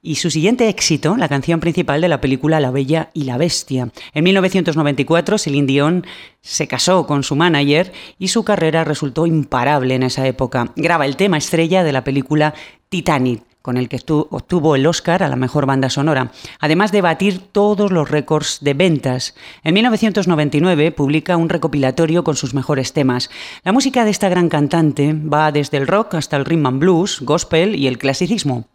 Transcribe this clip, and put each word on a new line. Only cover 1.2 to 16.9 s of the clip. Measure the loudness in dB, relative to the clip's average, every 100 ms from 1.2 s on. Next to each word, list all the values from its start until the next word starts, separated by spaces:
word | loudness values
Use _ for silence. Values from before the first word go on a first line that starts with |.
| 0
canción | -2 0 0
principal | 0 -2 -2 0
de | 0
la | 0
película | 0 -2 0 0
La | 0
Bella | -2 0 -2 -2
y | -6 -4
la | -2
Bestia. | -2 -2 -4 -4 -4 -10 -8
En | 0
mil | 2
novecientos | 4 2 0 0 0
noventa | 0 -2
y | 0
cuatro, | 0 2 -2
Celine | 0 0 2
Dion | 2 2 0 -4 -16 -20 _
se | -10 -6 -4
casó | -2 2 2 2
con | -2
su | -2 0
manager | 2 2 4 2 0 -6 -20 _
y | -2
su | -2
carrera | 0 2 2 0 0
resultó | -2 -4 0 0
imparable | 0 0 0 2 2 2
en | 0
esa | 0 0 -2
época. | -2 -2 -2 -4 -2
Graba | 0 0 0
el | 0
tema | 0 0
estrella | 0 0 2 2
de | 2
la | 0
película | 0 -2 0 0 0 -2 -20 _ _
Titanic, | -4 0 0 0 -2 _ _
con | -6 -4
el | -4
que | -6
estu-, | -2 -2 0
obtuvo | -8 -2 0 2 2
el | 2
Oscar | 0 0 0
a | 0
la | -2
mejor | -2 0 0
banda | 0 0
sonora, | 0 0 0 -2 -8 -20 -6
además | 0 2 2